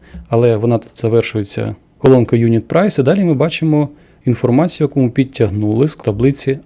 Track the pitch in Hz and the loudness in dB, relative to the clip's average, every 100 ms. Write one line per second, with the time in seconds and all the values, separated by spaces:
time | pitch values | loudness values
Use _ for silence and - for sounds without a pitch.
0 | - - - 117 120 110 117 117 - - | -20 -20 -4 0 2 2 0 -2 -4 -6
1 | 113 113 - 110 101 - 110 104 _ _ | -2 0 0 -4 -6 -6 -8 -10 _ _
2 | 139 131 113 120 117 113 - 160 202 - | 4 4 4 2 2 0 0 0 0 0
3 | 127 196 180 135 160 - 160 151 143 - | 0 2 0 0 -2 -2 0 0 -2 -6
4 | - _ - 117 - 123 175 - 147 143 | -20 _ -4 -2 0 2 0 -2 -2 0
5 | 127 120 127 - 110 101 107 110 151 - | 0 0 -2 -2 -2 0 -2 0 0 -2
6 | - 104 131 139 - 135 | -4 0 0 0 -4 -6